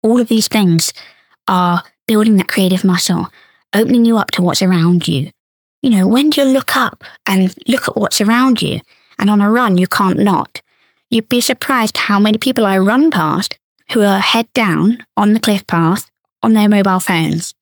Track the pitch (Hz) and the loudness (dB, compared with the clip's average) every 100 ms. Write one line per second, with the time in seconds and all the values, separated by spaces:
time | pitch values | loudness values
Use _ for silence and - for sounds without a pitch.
0 | 220 240 233 226 208 220 190 165 - - | 2 0 2 0 0 0 2 2 -2 -10
1 | - _ _ _ - 185 180 175 - _ | -20 _ _ _ -4 -2 0 -2 -6 _
2 | - 220 214 202 - - 190 185 185 180 | -2 0 2 2 0 0 0 0 0 0
3 | - 175 - _ _ _ _ 202 220 240 | -2 -4 -4 _ _ _ _ -2 0 2
4 | 233 226 - - 180 - 190 180 165 175 | 2 0 -2 -2 -2 0 0 2 2 2
5 | 165 147 147 _ _ _ _ _ 269 208 | 0 -4 -4 _ _ _ _ _ 0 2
6 | 185 233 302 294 269 262 - 262 247 - | 2 2 2 2 2 0 -2 -4 -4 -8
7 | - - - 190 185 - - 254 - - | -20 -12 -2 0 0 -2 -4 -2 -2 -4
8 | 208 - 202 233 262 233 151 160 - _ | -4 -2 0 2 2 0 -2 -6 -10 _
9 | _ - 196 208 202 233 240 180 180 - | _ -4 0 2 2 0 2 0 0 0
10 | 190 - 202 170 - - _ _ _ _ | -2 0 0 0 -4 -12 _ _ _ _
11 | _ 226 220 240 233 254 - 262 220 - | _ -6 -2 -2 -2 -6 -2 -2 -2 -4
12 | - 202 208 214 269 254 208 190 190 247 | -2 0 2 0 -2 0 0 2 2 2
13 | 320 233 156 151 - - _ _ _ 233 | 2 0 -2 -4 -6 -12 _ _ _ 0
14 | 202 196 196 226 226 - 214 156 180 240 | 0 0 0 -2 -2 -2 -2 0 0 -2
15 | - - 208 220 214 202 - 170 165 196 | -6 -2 0 2 0 -2 -2 0 0 -2
16 | - _ _ _ 220 220 208 208 196 185 | -6 _ _ _ 0 2 4 2 2 0
17 | - 175 160 165 - - | -2 -2 0 -4 -6 -16